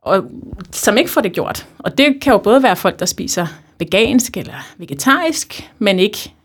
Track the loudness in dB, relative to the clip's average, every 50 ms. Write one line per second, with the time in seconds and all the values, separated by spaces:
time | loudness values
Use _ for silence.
0 | _ 0 -2 -2 -2 -6 -14 -16 -16 -16 -14 -14 -14 -14 -10 0 0 2 2 2
1 | 0 2 0 -2 -2 0 -2 -4 -4 -4 -6 -10 -12 -16 _ _ -8 -4 2 4
2 | 4 4 2 0 2 4 4 4 6 6 4 6 6 4 2 2 0 -2 -2 0
3 | -4 -4 -4 -6 -6 -6 -4 -4 -4 -4 -6 -14 _ _ _ _ -4 0 2 2
4 | 2 4 4 2 2 0 -6 -10 -12 -12 -14 -16 -18 -18 -18 -18 -12 -12 -10 -2
5 | 0 0 2 2 2 -2 -2 -4 -8 _ -12 -18 -18 -20 _ _ 0 0 2 2
6 | 2 0 0 -6 -14 -14 _ _